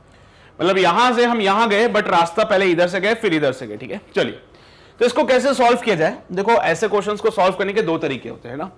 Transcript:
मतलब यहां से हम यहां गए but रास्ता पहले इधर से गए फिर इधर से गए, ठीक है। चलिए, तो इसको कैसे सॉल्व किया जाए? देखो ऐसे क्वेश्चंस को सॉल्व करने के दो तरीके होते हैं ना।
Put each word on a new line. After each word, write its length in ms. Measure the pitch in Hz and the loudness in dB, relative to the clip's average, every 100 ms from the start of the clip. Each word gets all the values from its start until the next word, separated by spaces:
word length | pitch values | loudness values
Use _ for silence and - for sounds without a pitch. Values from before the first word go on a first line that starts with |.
| _ - - - - - | _ -20 -20 -20 -20 -2
मतलब 180 | 175 190 | 0 2
यहां 340 | 175 190 247 | 2 2 2
से 100 | 233 | 2
हम 160 | 240 226 | 2 2
यहां 280 | 190 202 226 | 0 2 2
गए 200 | 202 233 | 2 2
but 200 | 208 202 | 0 0
रास्ता 360 | 180 165 - | 0 0 0
पहले 220 | 220 190 196 | 0 2 2
इधर 220 | 170 175 | 2 0
से 120 | 190 | 0
गए 140 | 202 | -2
फिर 200 | 226 208 | -2 0
इधर 180 | 160 143 | 0 0
से 140 | 123 120 | -2 -10
गए, 100 | 107 | -12
ठीक 140 | 127 | -10
है। 100 | 202 - | -12 -6
चलिए, 260 | 196 123 - - - - - - - | -4 -4 -6 -18 -20 -20 -20 -20 0
तो 40 | 240 | 0
इसको 180 | 262 | 2
कैसे 300 | 247 254 269 | 2 2 2
सॉल्व 240 | 254 240 247 | 2 2 2
किया 180 | 233 170 | 0 0
जाए? 220 | 160 254 - | 0 -2 -8
देखो 200 | 180 196 | -4 2
ऐसे 360 | 226 170 165 214 | 2 2 0 0
क्वेश्चंस 320 | 208 190 208 | 0 -2 -2
को 100 | 220 | -2
सॉल्व 240 | 214 185 | 2 0
करने 180 | 185 202 | 0 -2
के 100 | 202 | -2
दो 160 | 165 160 | -2 -2
तरीके 300 | 151 131 117 | -4 -6 -10
होते 200 | 117 117 | -16 -14
हैं 80 | 135 | -12
ना। 140 | 190 | -12